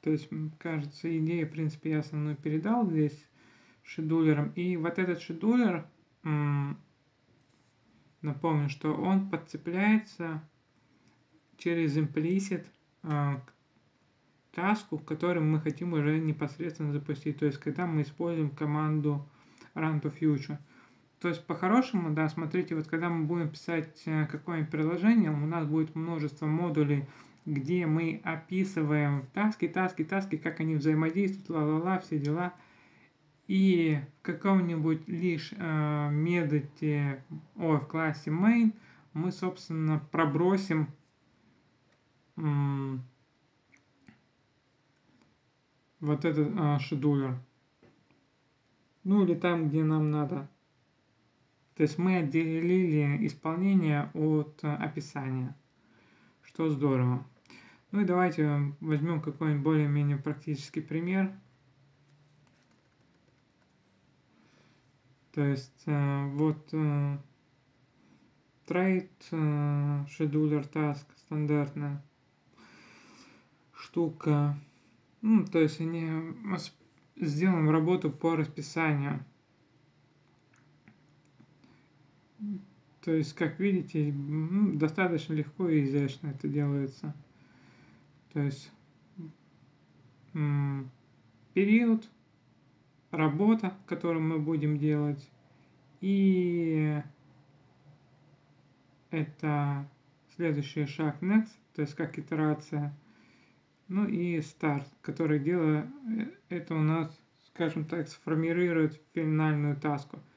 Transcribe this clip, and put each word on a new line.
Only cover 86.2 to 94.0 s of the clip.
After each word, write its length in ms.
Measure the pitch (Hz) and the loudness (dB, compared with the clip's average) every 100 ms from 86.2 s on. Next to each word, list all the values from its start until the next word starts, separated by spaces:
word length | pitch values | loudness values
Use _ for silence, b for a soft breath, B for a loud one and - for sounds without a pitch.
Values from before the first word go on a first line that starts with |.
| 151 | -8
это 200 | 135 147 | -6 -4
делается. 640 | 143 143 143 135 131 151 147 - b b b b b b b b _ _ | 0 0 0 -4 -6 -12 -12 -18 b b b b b b b b _ _
То 80 | 151 | -4
есть, 300 | 143 135 - - _ _ _ - 160 156 _ _ _ _ _ _ - _ - | -4 -4 -14 -20 _ _ _ -18 -16 -18 _ _ _ _ _ _ -20 _ -12
м, 520 | 156 147 143 143 139 131 - _ _ _ _ _ | -4 0 0 0 -4 -8 -16 _ _ _ _ _
период, 560 | - 202 220 233 220 - _ _ _ _ _ _ _ _ _ _ | 0 4 6 6 2 -2 _ _ _ _ _ _ _ _ _ _
работа, 640 | 147 156 147 208 220 185 - - | 0 0 4 4 4 0 -6 -10
которую 360 | 165 | -4